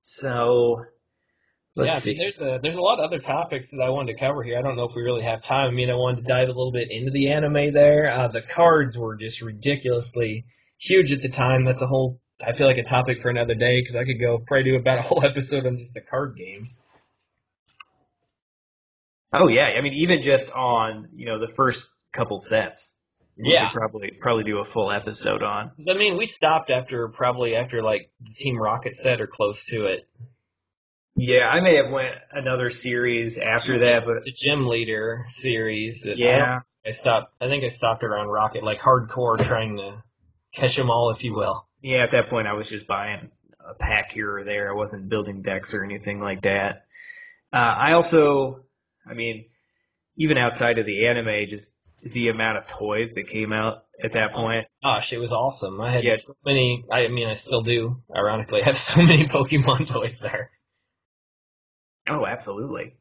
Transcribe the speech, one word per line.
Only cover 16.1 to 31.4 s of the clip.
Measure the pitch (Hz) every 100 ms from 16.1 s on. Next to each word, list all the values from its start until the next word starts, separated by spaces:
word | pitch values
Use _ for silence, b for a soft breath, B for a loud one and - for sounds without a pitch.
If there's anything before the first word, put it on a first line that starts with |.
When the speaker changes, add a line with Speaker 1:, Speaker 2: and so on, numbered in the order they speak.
| 131 143 101
Speaker 2:
game. | 92 98 117 - _ _ _ _ _ _ _ _ _ _ - _ _ _ _ _ _ _ _ _ _ _ _ _ _
Speaker 1:
Oh, | 143 170
yeah. | 117 139 104
I |
mean, | 143
even | 139 175 170
just | 135 131 -
on, | 127 123 117 110 107 107
you | - 120
know, | 110
the | 113 -
first | 131 117 - _ _
couple | - 117 101
sets. | - 110 95 - - _ _ _ _ -
We | 117
Speaker 2:
Yeah. | 160 98
Speaker 1:
could | 120
probably, | 110 110 98 -
probably | 123 117
do | 107 104
a |
full | 98 117 101
episode | 101 107 107 101 101
on. | 104 104 113 -
Speaker 2:
'Cause, | 156
I |
mean, | 190 208 180
we |
stopped | 220 - 156 160 156
after, | 127 127 123 117
probably | 113 123 123 120
after, | 113 127 120
like, | 110 104 - _
the | 113
Team | 110 139 120
Rocket | 107 117 123
set | - 131 120
or | 107
close | - 104 104 -
to | 117 101
it. | 95 - _ 120 _ _ _ _ _ _ _ _ -
Speaker 1:
Yeah, | 123 123